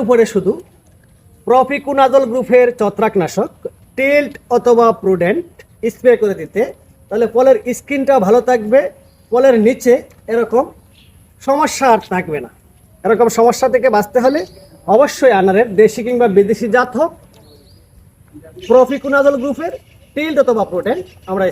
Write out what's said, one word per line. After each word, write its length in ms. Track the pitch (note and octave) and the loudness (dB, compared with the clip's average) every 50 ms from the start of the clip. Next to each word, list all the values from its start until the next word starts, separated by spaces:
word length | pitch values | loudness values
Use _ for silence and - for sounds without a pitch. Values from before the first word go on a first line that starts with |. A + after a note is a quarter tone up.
উপরে 220 | B3+ G#3 B3 A#3 A3+ A3 | 2 2 2 2 2 0
শুধু 200 | - G3 F3 F3+ C4+ E4+ - _ _ _ _ _ _ _ _ _ _ _ _ _ _ _ _ | -2 -2 -2 -4 -4 -6 -8 _ _ _ _ _ _ _ _ _ _ _ _ _ _ _ _
প্রপিকুনাজল 800 | - A#3+ C4 C4 C4 C#4+ C4+ - C#4 C#4 C#4 C4+ C4 B3 C4+ C4+ A3+ | 0 2 2 2 0 -2 -6 -6 -2 0 2 2 4 4 2 0 0
গ্রুপের 360 | A#3 B3+ A#3+ - B3 B3 B3 A#3+ A#3+ - | -2 -4 0 2 4 4 4 2 0 -2
ছত্রাকনাশক 720 | G#3+ G3+ G3+ - G3+ - - G3+ E3 D#3 - F#3+ A#3+ E4 - _ - - - _ _ _ _ | -2 -4 -2 -2 -2 0 0 -2 -2 -2 -2 -4 -6 -6 -8 _ -16 -16 -16 _ _ _ _
টিল্ট 360 | - C4+ C#4 C#4+ D4 C#4+ - - - _ - B3 | -4 0 0 2 0 0 -2 -6 -14 _ -2 -2
অথবা 300 | A#3 - A#3+ A#3+ A#3 A#3 A3+ A3 - | 0 2 2 2 4 4 2 0 0
প্রুডেন্ট 440 | - F#3+ F#3+ F3 E3+ F3 A#3 E4+ F4 - _ - - _ _ _ - A#3 - | -2 -2 0 0 0 -2 -2 -2 -6 -10 _ -20 -20 _ _ _ -8 -8 -6
স্প্রে 180 | - - B3 A#3 - | 0 2 2 2 2
করে 120 | A3 G3+ F#3+ D#3+ | 2 -2 -4 -6
দিতে, 220 | D#3+ D3+ - G3 B3+ E4 - _ _ _ _ _ _ - | -10 -8 -4 -4 -4 -4 -6 _ _ _ _ _ _ -8
তাহলে 180 | G3 A3 A#3 A3 A3+ | -4 -2 -2 0 0
ফলের 220 | B3 B3+ C4+ B3+ G#3 - B3 B3 - | 2 4 4 2 2 0 -6 -8 -8
স্কিনটা 360 | - - C#4+ C#4 C4+ - C4+ C4 F#3+ | -8 -6 -6 -4 0 0 2 2 2
ভালো 140 | F#3+ A3 B3 A#3+ B3+ | 2 2 2 2 0
থাকবে, 300 | B3+ A#3 G#3 G#3 A#3 C#4 - - - _ _ _ _ _ _ - | -2 -2 0 0 0 0 0 -2 -6 _ _ _ _ _ _ -4
ফলের 240 | A3 B3 C4+ C4+ B3 A3 G#3 | -2 2 2 4 4 4 2
নিচে 280 | A#3 C4+ C4+ - B3 A#3+ D4+ - - _ _ _ - | 0 0 0 0 0 0 0 -2 -6 _ _ _ -6
এরকম 320 | A3+ A#3+ A3+ A3 A3 B3 D#4 F4 - - _ _ _ _ _ _ _ _ _ _ _ _ | -4 -4 -2 -2 -2 -2 -2 -4 -8 -20 _ _ _ _ _ _ _ _ _ _ _ _
সমস্যা 440 | - C4 C#4 C#4+ D#4 - - - C4+ B3+ A3+ | -4 -2 -2 0 -2 -2 -2 0 2 2 2
আর 60 | - - - | 2 0 -4
থাকবে 260 | F#3 F3+ F3+ E3+ D3+ C#3+ A#2+ | -6 -6 -6 -6 -8 -8 -8
না। 60 | A#2 - _ _ _ _ _ _ _ _ _ - | -12 -18 _ _ _ _ _ _ _ _ _ -4
এরকম 240 | G3 A3+ G3 A#3 A3+ - A#3 | -2 0 0 0 0 0 0
সমস্যা 280 | A3+ A#3+ - - C4 B3 - | 0 0 0 0 -2 -2 0
থেকে 140 | B3 A3+ C4 G#3+ | 0 0 0 0
বাঁচতে 220 | G#3 G3 - - B3 A#3 | 0 -2 -2 -2 0 0
হলে 160 | C4+ C#4+ D#4+ F#4 - - - - - - - - - G3 | 0 0 -2 -6 -10 -14 -20 -20 -20 -20 -10 -2 0 2
অবশ্যই 380 | A#3 D4 - - - C#4+ B3+ G#3+ F#3+ | 2 2 0 0 0 2 2 4 2
আনারের 280 | F#3 G3 F#3+ G#3 B3 A#3 F#3+ F3+ | 2 2 2 0 0 0 2 2
দেশি 200 | A3 G#3+ - B3+ G#3 | 2 2 2 -2 -6
কিংবা 200 | A#3+ B3 A#3+ A#3+ A3+ F#3 | -4 -2 0 0 2 2
বিদেশি 300 | G3+ G3+ G3 A3+ - B3 A3 G3 | 2 0 0 -2 -4 -2 -2 0
জাত 160 | B3+ B3 B3 - A#3+ | 0 0 -2 -2 -4
হোক, 140 | D#4 E4+ - - - _ _ _ _ - - _ _ _ _ _ _ _ _ _ - _ _ _ _ _ - - - - - - F#3+ F3 | -4 -4 -6 -10 -20 _ _ _ _ -20 -20 _ _ _ _ _ _ _ _ _ -20 _ _ _ _ _ -20 -20 -20 -20 -20 -10 -2 2
প্রপিকুনাজল 680 | A#3+ B3+ B3+ B3 C#4 B3 - C#4 C#4 C#4 C#4 C#4+ C#4+ B3+ | 4 4 4 2 0 -6 -4 0 0 2 2 2 2 0
গ্রুপের 300 | A#3+ C#4+ B3+ C4+ D#4+ F4+ C5 - _ _ _ _ _ _ - | -2 -6 -6 -6 -8 -8 -10 -12 _ _ _ _ _ _ -8
টিল্ট 220 | C#4 D4+ D#4+ D4+ C#4+ | -6 -6 -2 0 0
অথবা 220 | C4 B3 A#3 A3 F#3+ - | 0 0 0 -2 -2 -4
প্রোডেন্ট 320 | F3+ F3+ - G3+ C4 F#4 - - - _ - F#3 | -6 -6 -6 -6 -6 -6 -8 -14 -20 _ -12 -8
আমরা 120 | F#3+ F#3+ F#3+ F3+ | -6 -4 -4 -4